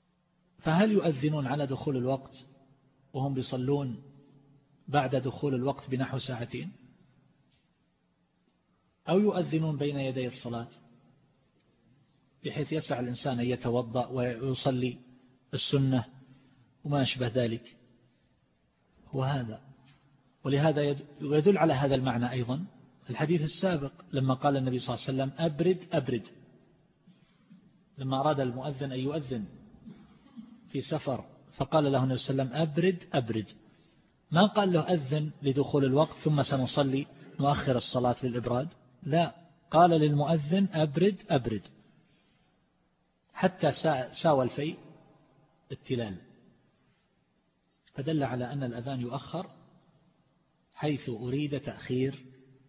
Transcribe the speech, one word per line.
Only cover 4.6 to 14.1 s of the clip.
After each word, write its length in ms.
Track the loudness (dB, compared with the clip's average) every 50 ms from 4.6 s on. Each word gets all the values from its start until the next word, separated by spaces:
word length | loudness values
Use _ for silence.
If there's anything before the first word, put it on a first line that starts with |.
| _ _ _ _ _ -2
بعد 280 | 0 0 2 2 0
دخول 380 | 0 0 -2 -4 -2 -2 -2 0
الوقت 360 | 0 0 -2 -4 -4 -6 -6
بنحو 280 | -4 -4 -2 -4 -4 -6
ساعتين؟ 540 | -6 -6 -8 -8 -8 -8 -8 -10 -10 -12 -14 -16 -20 -20 -20 _ _ _ _ _ _ _ _ _ _ _ _ _ _ _ _ _ _ _ _ _ _ _ _ _ _ _ _ _ _ _ _ _ _ _ _ _ _ _ _ _ _ 2
أو 100 | 2 4
يؤذنون 580 | 4 4 2 0 -2 0 0 0 0 0 0
بين 200 | 0 -2 -2 -2
يدي 300 | -2 -4 -4 -2 -4 -4
الصلاة 420 | -6 -8 -8 -10 -8 -8 -8 -8 -10 -14 -20 -20 _ -20 _ _ _ _ _ _ _ _ _ _ _ _ _ _ _ _ _ _ _ _ _ _ _ _ _ _ _ _ _ -10
بحيث 280 | -8 -6 -6 -4 -2
يسع 280 | -4 -4 -2 -4 -4 -4
الإنسان 400 | -4 -4 -6 -6 -4 -4 -2 0
أن 60 | 0
يتوضأ 600 | 0 -2 -2 -2 0 0 0 0 0 -2 -2 -2
ويصلي 920 | -2